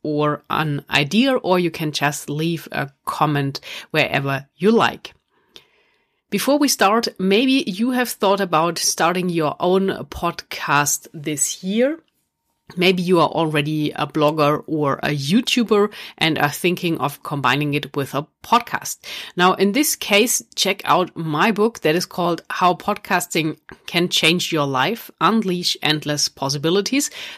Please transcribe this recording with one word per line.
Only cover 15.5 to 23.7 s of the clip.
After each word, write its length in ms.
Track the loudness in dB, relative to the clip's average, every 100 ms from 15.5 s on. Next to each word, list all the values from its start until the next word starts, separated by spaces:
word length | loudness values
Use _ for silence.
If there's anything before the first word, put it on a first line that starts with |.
| 0 2 2 2 -2 -16 -2
and 200 | 0 2
are 140 | 0
thinking 460 | 0 -2 0 -2 -2
of 260 | -4 -6
combining 520 | -8 -2 0 2 0 -2
it 200 | -4 -6
with 180 | -4
a 140 | -4 -6 _
podcast. 540 | 0 0 0 -8 -8 -12 -12 -14 -10 2
Now, 160 | 2
in 180 | 4 2
this 240 | 2 0 -2
case, 480 | 2 2 4 0 -4
check 280 | -4 -2 -2
out 320 | 2 2 2 -4
my 380 | -4 2 2
book 260 | 2 0 0
that 160 | 0 0
is 100 | -2
called 380 | -2 -2 -2 -6
How 240 | 0 0
Podcasting 840 | 2 -4 -6 -2 -2 0 -2 -2 -6 -16